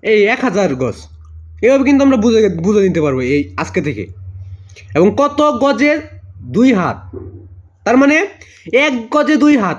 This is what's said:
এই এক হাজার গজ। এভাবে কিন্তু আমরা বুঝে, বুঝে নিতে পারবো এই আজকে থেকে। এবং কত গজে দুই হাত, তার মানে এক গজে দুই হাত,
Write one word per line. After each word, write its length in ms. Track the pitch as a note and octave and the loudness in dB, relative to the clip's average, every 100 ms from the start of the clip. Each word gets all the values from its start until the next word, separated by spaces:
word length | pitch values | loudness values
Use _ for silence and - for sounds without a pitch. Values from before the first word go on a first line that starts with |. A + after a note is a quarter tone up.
এই 220 | G#3 G#3+ | 0 2
এক 160 | G3+ B3+ | 2 0
হাজার 360 | B3+ F#3+ F#3 | -2 -2 -2
গজ। 220 | B2+ B2+ F#2+ - - - - - - | -2 -4 -6 -16 -20 -20 -20 -20 -2
এভাবে 220 | A3+ C4+ | 2 2
কিন্তু 220 | C4 C4+ | 2 4
আমরা 120 | C#4 C4 | 4 2
বুঝে, 320 | A#3 A3+ G3+ | 2 2 2
বুঝে 320 | E3 F3 G#3 G3 | 0 0 2 2
নিতে 140 | E3 | 0
পারবো 200 | D3+ C3 | -2 -2
এই 320 | B2+ D3 D3 - | -2 -2 -2 -8
আজকে 240 | D#3 F#3 | -6 -4
থেকে। 260 | D3 C3+ A#2+ - - - - - - - - | -4 -8 -12 -14 -18 -16 -18 -18 -20 -20 -6
এবং 200 | D#3 G3 G#3 | 0 2 2
কত 240 | C#4+ C#4+ | 0 2
গজে 560 | D4+ B3 C#4 C#4 D4 D4+ - - - - | 0 2 -2 2 0 0 -6 -20 -20 -20
দুই 360 | B2 D3 C4 | -6 2 2
হাত, 240 | G#3 D#3 G#2 - - - - - - _ _ | 2 -2 -6 -14 -16 -16 -20 -20 -20 _ _
তার 120 | - B3+ | 0 4
মানে 300 | C#4 D#4 G4+ - - - E3+ | 4 2 -2 -10 -20 -20 -2
এক 200 | A#3+ D4+ B3 A3+ | 0 0 -4 -2
গজে 280 | D4+ C4+ D#4 | -2 0 2
দুই 200 | D4 C#4+ | 4 2
হাত, 200 | F#3+ | 0